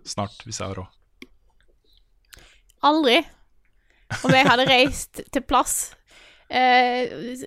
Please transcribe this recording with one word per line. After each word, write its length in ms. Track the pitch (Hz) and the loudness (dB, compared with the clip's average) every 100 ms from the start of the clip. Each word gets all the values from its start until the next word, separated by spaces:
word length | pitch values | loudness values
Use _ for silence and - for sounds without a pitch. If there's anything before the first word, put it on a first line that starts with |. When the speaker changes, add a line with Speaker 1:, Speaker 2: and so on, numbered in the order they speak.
Speaker 1:
snart, 380 | - - 98 - | -12 -8 -8 -10
hvis 140 | 117 107 | -14 -10
jeg 80 | 95 | -10
har 80 | |
råd. 140 | 92 90 _ _ _ - _ _ _ _ _ _ _ _ _ _ - _ _ _ _ | -10 -14 _ _ _ -20 _ _ _ _ _ _ _ _ _ _ -20 _ _ _ _
Speaker 2:
Aldri. 360 | 277 311 277 269 - _ _ _ _ _ _ _ - - | 0 2 2 2 0 _ _ _ _ _ _ _ -14 -4
Om 60 | 254 | 2
jeg 140 | 262 269 | 4 4
hadde 180 | 247 269 | 2 4
reist 520 | 254 269 - - - - | 4 2 -2 -12 -16 -8
til 80 | 269 | -8
plass, 340 | 254 254 - - - - _ _ - _ - | 0 0 0 -6 -8 -16 _ _ -20 _ -6
eh, 640 | 254 254 247 247 247 247 - 233 254 | 0 4 4 2 0 -6 -8 -12 -12